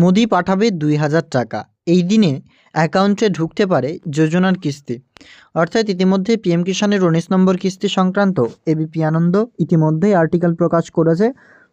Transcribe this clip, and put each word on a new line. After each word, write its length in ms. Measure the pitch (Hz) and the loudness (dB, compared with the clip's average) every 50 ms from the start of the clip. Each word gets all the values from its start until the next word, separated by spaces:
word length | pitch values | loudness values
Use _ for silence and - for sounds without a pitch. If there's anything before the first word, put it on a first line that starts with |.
মোদি 220 | 170 180 185 208 233 | 4 4 4 2 2
পাঠাবে 420 | 226 202 180 175 190 190 190 214 233 196 160 | 2 0 0 0 0 0 0 0 0 0 -2
দুই 140 | 151 151 151 147 | -2 -2 0 0
হাজার 240 | 151 147 147 165 160 - - | 0 0 0 -2 -2 -2 -2
টাকা। 240 | 131 120 113 - 107 - - _ _ _ - 170 | -4 -4 -4 -6 -10 -12 -12 _ _ _ 0 0
এই 80 | 185 175 | 2 2
দিনে 280 | 175 214 226 208 165 135 139 135 _ _ _ _ _ - | 2 2 2 2 2 0 -2 -8 _ _ _ _ _ -4
অ্যাকাউন্টে 520 | 151 160 156 - 190 196 202 202 190 233 214 175 147 | -2 -2 0 0 0 0 0 0 0 0 0 0 -2
ঢুকতে 260 | 160 165 - - 214 | -4 -4 -2 -2 -2
পারে 240 | 190 180 143 120 135 160 - - 170 139 | 0 0 0 -2 -2 -6 -8 -10 -6 -2
যোজনার 400 | 151 160 156 160 180 185 190 185 180 - | 0 0 0 2 2 2 0 0 -2 -4
কিস্তি। 320 | 151 139 - - - 120 120 - _ _ - - - - - - _ - | -6 -8 -8 -10 -10 -12 -12 -12 _ _ -20 -20 -20 -20 -20 -20 _ -4
অর্থাৎ 300 | 165 170 165 - 233 226 208 190 | -2 -2 0 0 -2 -2 -2 -2
ইতিমধ্যে 400 | 180 185 185 190 196 185 208 226 220 226 | 0 0 2 2 2 0 0 -2 -2 0
পিএম 180 | 180 170 170 175 | 0 0 0 0
কিষাণের 380 | 185 185 - 208 202 208 202 185 170 | -2 -4 -2 -2 0 0 2 2 2
উনিশ 180 | 160 165 165 - | 0 0 0 0
নম্বর 240 | 190 185 185 190 190 180 | 0 2 2 2 0 0
কিস্তি 300 | - 190 185 - - 202 - 196 | -2 -6 -6 -4 -6 -4 -2 0
সংক্রান্ত 400 | 185 185 180 202 202 190 180 - 120 113 - - _ - | 0 0 0 0 0 0 0 0 -2 -2 -4 -6 _ -4
এবিপি 280 | 156 160 160 160 156 160 160 156 | -2 -2 -4 -4 -4 -4 -2 0
আনন্দ 260 | 160 160 170 175 175 202 220 240 _ - 165 | 0 0 0 2 0 0 -2 -4 _ -6 -2
ইতিমধ্যেই 500 | - 180 160 156 156 160 156 175 214 208 180 | 0 2 2 2 2 0 0 2 2 2 2
আর্টিকেল 300 | 165 156 - 175 175 175 170 165 | 2 2 0 0 0 -2 0 0
প্রকাশ 260 | 175 165 165 170 170 - - - | -2 0 0 -2 -2 -2 -2 0
করেছে, 300 | 160 160 165 165 208 233 269 - - - - - _ _ | 0 2 2 2 0 -2 -2 -6 -14 -20 -20 -20 _ _